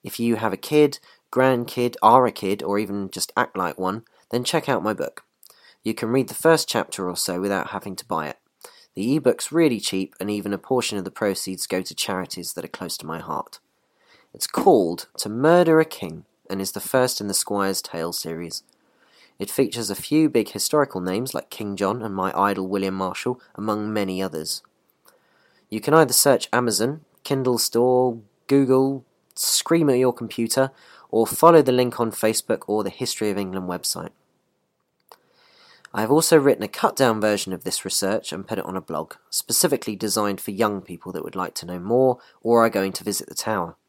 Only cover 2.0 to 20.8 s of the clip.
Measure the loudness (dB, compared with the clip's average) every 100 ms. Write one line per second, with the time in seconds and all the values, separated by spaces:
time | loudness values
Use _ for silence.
2 | 6 8 6 0 -4 -2 -2 -2 -2 -6
3 | -6 -6 -4 -2 -2 -2 -4 -4 -6 -6
4 | _ _ _ -4 -2 -2 0 -2 -2 -4
5 | -6 -8 _ _ -20 _ _ _ -8 -4
6 | 0 0 0 0 4 4 2 -4 -4 -6
7 | -6 -4 -6 -4 -2 -4 -4 -10 -10 -14
8 | -6 -6 -6 -12 _ _ -20 _ _ -6
9 | -2 2 2 0 -2 2 2 2 -4 -4
10 | -4 _ -6 -4 -4 -6 -2 -2 -2 -6
11 | -8 -4 -2 -2 -6 -8 -4 -6 -6 -8
12 | -4 -4 -6 -10 -10 -10 -12 -12 -10 -10
13 | -10 -10 -8 -8 -10 -18 _ _ _ _
14 | _ _ _ -10 -4 4 6 6 4 -2
15 | -10 -10 -8 0 4 6 6 4 2 -4
16 | -12 -14 -18 _ _ -6 -6 -8 -2 2
17 | 2 0 -4 -4 -2 -2 -2 -2 -6 -6
18 | -6 -6 -8 -8 -8 -12 _ _ _ _
19 | _ _ _ _ -6 0 0 -2 -6 -8
20 | 0 2 4 2 -2 -4 0 0